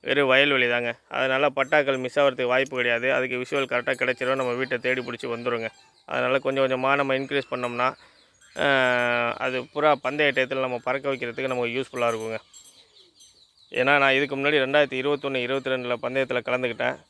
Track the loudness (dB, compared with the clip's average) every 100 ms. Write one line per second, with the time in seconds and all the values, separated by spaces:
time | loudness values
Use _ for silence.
0 | 0 0 4 6 6 4 2 0 -2 -6
1 | _ -2 0 2 0 0 2 2 4 0
2 | -2 2 2 2 0 2 0 0 0 0
3 | 2 0 0 -4 -2 -2 0 -2 -2 -2
4 | -2 -2 -2 0 -2 -2 -4 -2 -2 -2
5 | -4 -8 -6 -6 -4 -4 -6 -10 _ _
6 | -6 -2 0 0 0 0 0 2 2 2
7 | 2 -2 0 -4 -4 -4 -4 0 -2 -2
8 | -18 _ _ _ -18 -2 2 4 4 2
9 | 0 0 -2 -2 -4 -4 -6 0 2 2
10 | 0 0 0 2 0 -2 -2 -4 -4 -4
11 | -2 -4 -6 -4 -4 -2 -2 -4 -6 -2
12 | -2 -2 -6 -8 -12 -20 -20 -20 _ _
13 | -20 _ -20 _ _ _ _ -2 4 4
14 | 4 2 0 -2 0 2 4 2 2 0
15 | -2 -2 -2 -4 -2 -4 -2 -4 -2 -4
16 | -2 -2 0 -2 -2 -2 -2 -2 -4 -4